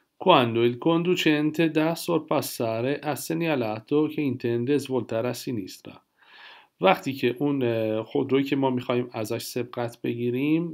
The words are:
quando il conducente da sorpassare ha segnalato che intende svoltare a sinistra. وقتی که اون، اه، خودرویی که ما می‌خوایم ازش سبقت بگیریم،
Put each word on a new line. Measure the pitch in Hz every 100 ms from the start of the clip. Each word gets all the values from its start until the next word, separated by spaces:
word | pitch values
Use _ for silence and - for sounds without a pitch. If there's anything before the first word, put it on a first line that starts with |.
| _ -
quando | 190 156 120 113 120
il | 123
conducente | 165 165 170 180 165 151 151 156 165
da | 151 156 165
sorpassare | - 165 156 151 - - 117 113 127 143
ha | 147 139
segnalato | - 165 165 143 113 107 - 147 151
che | 151
intende | 143 123 120 117 123 143
svoltare | 139 127 110 113 120
a |
sinistra. | 123 - 120 90 - - - _ _ _ - - - _ -
وقتی | 190 - -
که | 131 123 120
اون، | 143 139
اه، | 120 113 110 107
خودرویی | 110 143 120 131
که | 135 139
ما | 135
می‌خوایم | 127 123 123 123
ازش | 117 110 117
سبقت | - 127 120 - 120 -
بگیریم، | 131 120 120 123 147 160 170